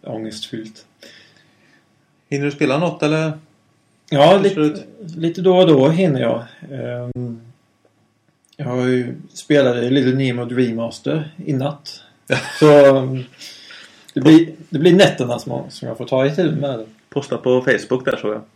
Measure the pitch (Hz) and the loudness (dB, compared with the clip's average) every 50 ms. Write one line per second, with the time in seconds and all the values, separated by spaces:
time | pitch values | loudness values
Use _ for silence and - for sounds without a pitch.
0 | - - 117 113 110 107 104 - - - 131 110 110 110 - - _ _ _ _ | -12 -12 -12 -10 -10 -12 -12 -14 -14 -12 -12 -14 -14 -16 -20 -20 _ _ _ _
1 | - - - - _ _ _ _ _ _ _ _ _ _ _ _ _ _ _ _ | -20 -20 -20 -20 _ _ _ _ _ _ _ _ _ _ _ _ _ _ _ _
2 | _ _ _ _ _ _ 143 139 143 143 143 147 156 135 131 147 175 170 160 - | _ _ _ _ _ _ -6 -4 -4 -4 -4 -2 -2 -2 0 0 -2 -4 -4 -2
3 | - 147 151 156 160 156 151 156 _ _ _ _ _ _ _ _ _ _ _ _ | -2 -2 -2 -2 -2 -4 -6 -8 _ _ _ _ _ _ _ _ _ _ _ _
4 | _ _ 156 139 143 160 190 202 170 196 - 156 151 151 151 - - - - - | _ _ 2 4 6 6 6 6 4 0 0 0 -2 -2 -2 -6 -14 -18 -20 -20
5 | 220 165 165 165 160 170 175 190 175 190 180 180 185 170 156 135 131 143 160 175 | -18 -16 -12 -6 -6 -6 -6 0 0 2 4 4 6 6 6 4 4 2 2 2
6 | 190 180 139 127 127 117 117 117 117 - - - - - 139 131 120 120 123 123 | 0 0 0 0 -2 -2 -2 -4 -6 -14 -20 -20 -20 -16 -14 -12 -10 -10 -10 -10
7 | 123 123 123 123 123 120 117 113 117 117 127 _ _ _ _ _ _ _ _ _ | -12 -12 -10 -10 -10 -10 -12 -14 -18 -20 -20 _ _ _ _ _ _ _ _ _
8 | _ _ _ _ _ _ _ _ _ _ _ - 151 123 123 127 127 127 127 123 | _ _ _ _ _ _ _ _ _ _ _ -12 -8 -6 -4 -4 -2 0 -2 -2
9 | 123 123 123 - - - _ - - _ 151 143 139 127 120 120 117 123 131 143 | -2 -6 -10 -12 -16 -20 _ -20 -4 _ 2 4 4 2 0 0 -2 0 0 0
10 | 127 127 127 135 135 131 120 123 123 120 123 123 127 117 113 113 117 117 - - | 0 0 0 0 -2 -2 -2 -4 -6 -6 -2 -2 -2 -2 -2 -6 -8 -8 -10 -10
11 | _ 143 147 160 151 - - - 165 - 143 131 131 147 147 - _ - - - | _ -6 -6 -6 -6 -8 -14 -16 -8 -6 -4 -4 -4 -6 -8 -10 _ -20 -20 -20
12 | _ _ _ _ _ - 131 127 - - - - 156 151 147 147 143 139 135 135 | _ _ _ _ _ -6 -6 -6 -6 -10 -2 2 6 8 8 8 8 8 6 4
13 | 131 131 131 131 123 - - _ - - - - - - - - - - _ _ | 0 -4 -8 -8 -10 -12 -18 _ -20 -20 -20 -20 -20 -20 -20 -20 -20 -20 _ _
14 | _ - _ 143 131 151 160 165 165 160 - - - _ - 156 160 180 175 190 | _ -10 _ 2 6 8 8 8 6 4 -6 -18 -16 _ -6 0 4 4 6 6
15 | 196 - - - 127 120 120 120 - 127 127 131 135 - - - - 120 123 - | 6 4 2 -2 -4 -4 -4 -8 -8 -10 -10 -10 -10 -12 -16 -14 -12 -12 -10 -12
16 | 123 - 135 131 135 139 156 190 180 156 - - 139 139 135 113 113 110 - _ | -8 -4 -2 0 0 0 0 -2 -2 -2 -2 -4 -6 -6 -6 -8 -12 -16 -20 _
17 | _ _ - 143 139 - 127 117 - 127 127 127 127 139 123 101 - - 127 127 | _ _ -8 -8 -6 -6 -8 -6 -2 0 0 0 2 0 0 0 0 -4 -4 -4
18 | 127 - 123 - - 107 107 110 107 _ _ | -2 -4 -6 -4 -6 -8 -8 -8 -12 _ _